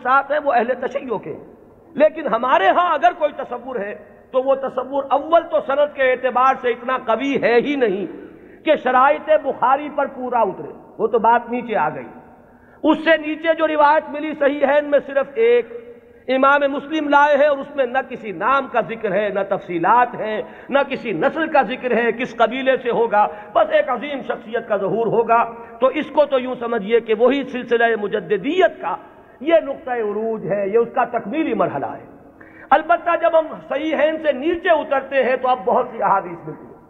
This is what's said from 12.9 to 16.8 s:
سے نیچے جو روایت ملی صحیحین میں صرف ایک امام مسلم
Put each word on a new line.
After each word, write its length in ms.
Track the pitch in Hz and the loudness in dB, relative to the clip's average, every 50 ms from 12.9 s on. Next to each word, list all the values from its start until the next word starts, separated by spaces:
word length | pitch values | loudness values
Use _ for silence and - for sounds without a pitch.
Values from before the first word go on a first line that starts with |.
| 302 302 - | 2 2 4
سے 120 | 311 320 311 | 2 2 2
نیچے 360 | 302 302 311 302 320 330 320 320 | 2 -4 -8 -4 0 0 0 2
جو 100 | 320 311 | 2 0
روایت 420 | 311 302 294 285 302 311 302 254 | 4 4 4 6 6 4 0 -2
ملی 240 | 262 294 302 311 294 302 | -8 -8 -8 -8 -4 0
صحیحین 500 | 285 277 285 294 285 254 285 302 294 294 | 0 0 2 2 2 2 2 2 2 2
میں 80 | 285 269 - | 0 0 0
صرف 220 | 269 277 277 269 277 - 226 226 | 0 -2 -2 -2 -2 0 2 4
ایک 280 | 233 240 240 233 240 - - - - - - - - - - _ - 254 | 4 4 2 2 -2 -10 -16 -16 -18 -20 -20 -20 -20 -20 -16 _ -2 0
امام 260 | 262 269 269 285 294 285 277 | 4 4 4 4 4 2 0
مسلم 360 | 277 277 | -2 -4